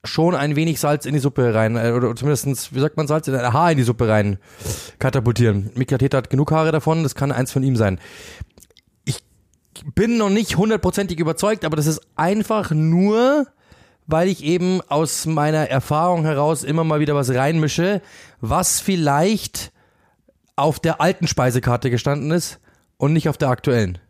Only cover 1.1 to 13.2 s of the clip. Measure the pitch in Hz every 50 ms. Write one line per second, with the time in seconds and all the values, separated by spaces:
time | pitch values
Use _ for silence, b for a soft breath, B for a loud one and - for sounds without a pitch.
1.1 | 143 151 127 139 - - 127 120 110 110 110 110 117 117 113 117 117 123 120 127
2.1 | 120 117 127 147 147 135 - 139 135 - - - - 127 139 156 - - 151 139
3.1 | 151 160 156 - 135 127 120 123 113 147 170 175 165 139 123 113 117 117 123 107
4.1 | 107 107 101 104 101 98 B B B B B B B B B B B B - 131
5.1 | 123 139 110 120 117 107 120 113 104 101 98 110 - 117 131 - 139 123 135 139
6.1 | - 135 117 - - 131 147 - 156 160 160 160 156 156 - 156 160 165 160 135
7.1 | - - 139 143 135 117 131 - - 139 131 135 127 110 110 101 92 B B B
8.1 | B B B B B B B B _ - - _ _ _ _ _ _ _ _ -
9.1 | - - _ _ _ _ _ _ _ _ _ _ _ - - 147 - - 208 233
10.1 | 240 226 214 202 196 220 220 - - 160 202 220 220 202 - 180 - - 202 175
11.1 | 175 156 170 160 160 - - 208 220 - - 156 156 151 143 156 156 - _ _
12.1 | _ - 156 175 202 220 208 - 220 214 180 - 156 151 156 160 165 175 190 208
13.1 | 214 226